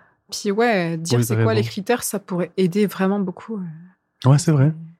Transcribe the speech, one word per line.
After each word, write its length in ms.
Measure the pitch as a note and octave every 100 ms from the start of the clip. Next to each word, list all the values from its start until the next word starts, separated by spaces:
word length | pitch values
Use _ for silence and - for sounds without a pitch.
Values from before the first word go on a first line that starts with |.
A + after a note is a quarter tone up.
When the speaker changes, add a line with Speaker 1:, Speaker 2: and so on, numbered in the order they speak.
| _ _ _
Speaker 1:
Puis 180 | - G#3
ouais, 480 | G3 A#3+ G3 E3+ E3
dire 220 | E3 A#2+
Speaker 2:
Oui, 40 |
Speaker 1:
c'est 120 | A#2 A2
Speaker 2:
t'as 80 |
Speaker 1:
quoi 100 | A2
les 60 | G#2+
Speaker 2:
raison. 80 | A2+
Speaker 1:
critères, 320 | - F#3+ A#3+
ça 140 | - G3
pourrait 340 | - F3+ E3+ -
aider 300 | F#3 G3 G3
vraiment 320 | - F#3+ G3+
beaucoup, 380 | F3+ F3 - G#3+
euh, 720 | F3 D#3 F3+ _ _ _ B2+
Speaker 2:
Ouais, 100 | C#3+
c'est 120 | -
vrai. 220 | D3 C#3+ D#3 -